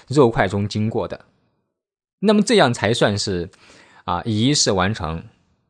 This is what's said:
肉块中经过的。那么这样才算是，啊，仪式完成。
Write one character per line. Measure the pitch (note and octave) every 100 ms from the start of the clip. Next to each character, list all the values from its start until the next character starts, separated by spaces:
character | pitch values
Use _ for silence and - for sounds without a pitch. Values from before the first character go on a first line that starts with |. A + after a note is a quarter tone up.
| -
肉 | C3+ A#2+
块 | A2 G2
中 | G2+ G2+
经 | A2 A2
过 | A2 E2+
的。 | - _ _ _ _ _ _ _ _ _ _
那 | G3
么 | G#3
这 | G#3
样 | G#3+ C#3
才 | A#2+ G#2
算 | A#2+ C#3 G2+
是， | - F2+ E2+ - - - _ _
啊， | - F2
仪 | A#2 G#2+ B2
式 | D3 -
完 | G2 F#2
成。 | - E2 E2 G#2+ _ _ _ _